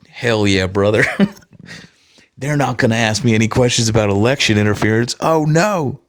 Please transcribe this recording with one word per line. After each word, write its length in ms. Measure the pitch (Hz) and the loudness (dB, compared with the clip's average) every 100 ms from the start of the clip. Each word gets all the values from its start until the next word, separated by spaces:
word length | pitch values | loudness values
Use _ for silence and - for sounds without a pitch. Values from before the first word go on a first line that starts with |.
| _ | _
hell 380 | - 120 110 104 | -8 -2 0 2
yeah, 200 | 95 92 | 2 0
brother. 360 | 98 98 107 131 - | 0 0 2 0 0
<laughs> 1160 | - - _ - - - - _ _ _ _ _ | -4 -4 _ -20 -20 -20 -20 _ _ _ _ _
They're 200 | 131 147 | -6 -2
not 200 | 131 120 | -2 0
going 140 | 127 | 0
to 60 | 113 | 2
ask 260 | 113 110 | 0 0
me 120 | 120 110 | 0 2
any 120 | 110 | 0
questions 420 | 127 123 - 113 | 2 0 0 0
about 200 | 110 107 | 0 2
election 480 | 98 110 139 - 107 | 2 2 0 0 2
interference. 580 | 104 104 107 110 120 - | 2 0 0 0 -2 -4
Oh, 260 | 160 160 151 | -2 0 2
no. 540 | 156 196 196 139 135 | 2 0 -2 -4 -8